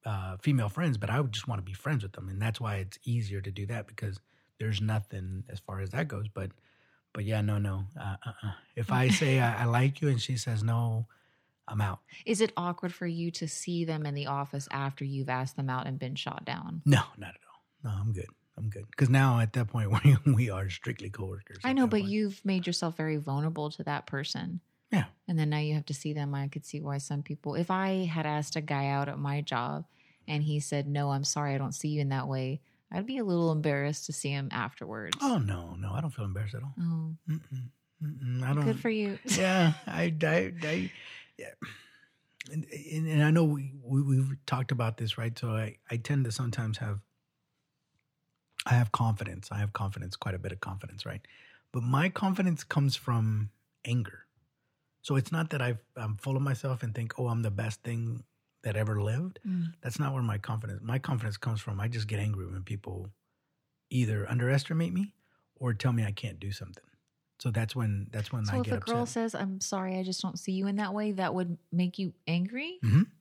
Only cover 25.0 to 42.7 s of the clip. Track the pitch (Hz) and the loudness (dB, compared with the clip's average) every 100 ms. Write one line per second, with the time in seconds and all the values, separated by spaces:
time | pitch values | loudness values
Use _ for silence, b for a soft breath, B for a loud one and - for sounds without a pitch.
25 | 117 - - 165 151 151 151 151 143 143 | 0 -4 -4 0 2 0 0 -2 -2 -6
26 | 156 151 143 139 139 147 - 147 151 139 | -4 -4 -2 -2 -4 -6 -8 -8 -4 -6
27 | 139 147 143 147 147 143 170 185 190 190 | -4 -6 -4 -6 -4 -2 0 2 2 2
28 | 185 160 151 151 147 - 151 143 139 139 | 0 0 0 0 -2 -4 -2 0 2 0
29 | 143 139 139 143 147 127 120 147 165 b | 0 -2 -2 -2 -2 -2 -2 -4 -8 b
30 | b b - 151 151 147 147 147 143 143 | b b -4 0 0 0 0 -2 0 0
31 | 143 139 139 - 147 139 135 - 151 151 | 0 0 0 0 0 0 -2 -4 -2 0
32 | 143 135 135 131 131 131 b b _ 175 | 0 0 -2 -2 -2 -4 b b _ -6
33 | 214 262 214 175 170 156 151 143 143 147 | -4 -2 2 4 4 4 2 2 0 -2
34 | - 156 139 139 135 - 113 - - 110 | -6 -6 -4 -2 -2 -2 -4 -4 -10 -8
35 | 82 - 277 233 104 95 85 85 98 104 | -6 -2 2 2 2 0 -6 -6 -4 -2
36 | 156 131 104 95 104 117 135 135 170 165 | -2 -2 -4 -2 -4 -4 -8 -4 -2 0
37 | 160 160 - 160 156 131 123 _ _ _ | -2 -8 -6 -6 -4 -8 -8 _ _ _
38 | 156 143 131 123 127 143 147 214 233 220 | -8 -6 -4 -2 0 2 2 2 0 0
39 | 208 196 - 196 185 185 170 151 - 165 | -2 -4 0 2 4 6 6 4 -2 -2
40 | 170 156 156 170 190 175 151 165 185 B | 0 2 2 4 2 -2 -2 -2 -2 B
41 | B B B - - - - B B B | B B B -14 -14 -12 -16 B B B
42 | B B _ _ - 156 - | B B _ _ -10 -8 -8